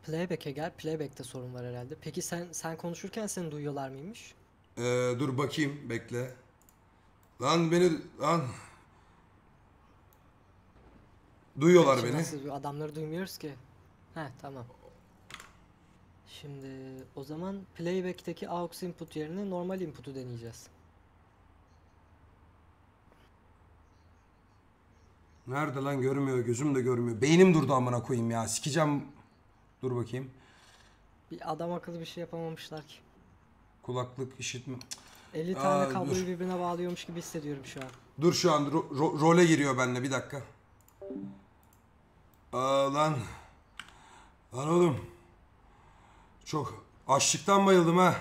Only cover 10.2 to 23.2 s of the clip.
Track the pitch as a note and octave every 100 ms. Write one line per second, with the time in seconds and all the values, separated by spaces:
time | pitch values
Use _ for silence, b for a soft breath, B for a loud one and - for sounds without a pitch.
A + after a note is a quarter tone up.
10.2 | _ _ _ - _ - - - - -
11.2 | - - _ - D#3 F3+ D3 C3 A#2+ C#3+
12.2 | E3 D3 C#3 C#3 C#3 C#3+ D3+ D3+ D#3 E3
13.2 | F#3 - D#3 C3 - - - _ _ -
14.2 | D3 B2 C#3+ C3+ A#2+ - - - _ _
15.2 | _ - - - - _ _ - _ -
16.2 | - - D3 C#3 C3+ C3+ C3 C3 B2+ -
17.2 | C3+ D#3 F#3 G3 F#3 - E3+ F#3 F3+ F3+
18.2 | - E3 - F3 E3+ - F3+ E3+ E3 D#3
19.2 | D3+ F3+ G3+ F3+ F3 F#3+ F3 - C3 C3+
20.2 | B2 A#2+ A#2 A2+ - - _ _ _ _
21.2 | _ _ - - _ - _ - _ -
22.2 | - - - - - _ _ _ - -